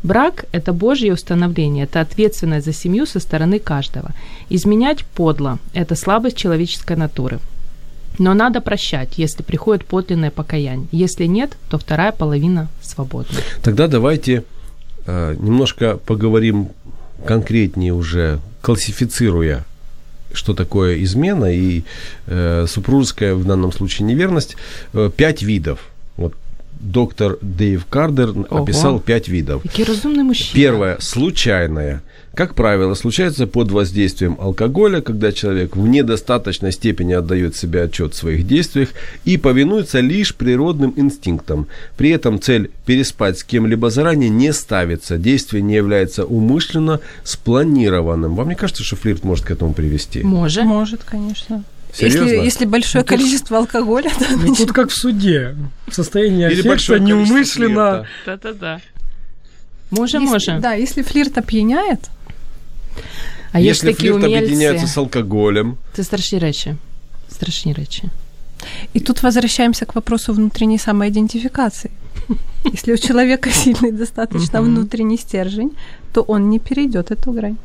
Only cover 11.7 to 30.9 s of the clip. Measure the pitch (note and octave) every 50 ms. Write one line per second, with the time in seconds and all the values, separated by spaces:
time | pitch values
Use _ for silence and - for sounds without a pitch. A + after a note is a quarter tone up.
11.7 | - D3+ - - D3+ D3+ F3 G#3 G#3+ - D#3+ D3+ D3 C#3+ C#3+ F3 F#3 E3+ D#3+ D#3+
12.7 | - - - - - - C#3 C3 - - B2 - - - - - - - - A#2+
13.7 | G#2 A2 D#3 E3+ D3 A#2 A2+ C#3 D#3+ D3+ - C3 B2 A#2+ A#2+ - - - - -
14.7 | - - - - - - - - F2 F2+ E2+ D#2 D#2 D2 F#2+ G#2+ A2+ B2+ C3+ B2
15.7 | - - A#2 A2+ G#2 - - - A2+ G2+ G#2+ A2+ G#2+ A2+ A2 A2+ G#2 G#2 G2 F#2+
16.7 | - - - - - - - - - - - - A2 A2+ G#2 - A2 A#2 G#2+ F#2
17.7 | - F#2+ F2+ F2+ F2 F2 E2+ D#2+ E2 F2 E2+ D#2+ D2+ D2 D2 - - - - -
18.7 | A#2 G#2 - - G2+ - C3 A#2 - - B2 A2 F2+ E2+ E2 D#2 D2 C2+ D2+ -
19.7 | - - - - - - - - - - - - - - - - G2 - F#2 E2+
20.7 | - G2+ F#2 F2+ F2 D#2+ F#2 F2+ F#2+ A#2+ D3+ F#3+ G3+ F3 A2+ F#2 F2 F2+ F#2 F#2
21.7 | F2 E2+ E2 - - - - - - - - - - F2+ F2 E2+ E2+ E2+ E2+ E2
22.7 | - G#2 G2 - C3 C#3 C3 - - - G#2+ G2 F#2+ F#2 F2+ F#2+ G2 F#2 F#2 F#2
23.7 | E2+ - G2 F#2 - - G#2 G#2+ A#2+ C#3+ F3+ F#3+ F#3 D#3 C#3+ - - - - -
24.7 | - - - - - A2 G#2+ G2+ - - D#3 D#3 D3+ - G2+ G#2+ G#2+ G2 D#2 D#2
25.7 | C#2 - - - - - - - - - F2 D#2+ - - - - - - - -
26.7 | - - A2 G2+ F2+ A#2+ A#2+ A#2 - - G#2+ G2+ F#2 - - G2+ F#2 E2+ G#2+ G2+
27.7 | G2 F2+ F2+ - - C#3 D3+ E3 D3 C3 B2 A2+ G2 G2 G2+ - - D3+ C#3+ C#3+
28.7 | - D3 D#3 C#3 C3 A2+ - - A#2 A#2 - - F2+ F2 D#2 C#2+ D2 C2+ - F3
29.7 | - G3+ A3 A3+ A3 G#3 - D4 D4+ C#4+ C#4 C4 A#3+ - - - - C3 C#3 C#3
30.7 | A#2+ G#2+ G2 F#2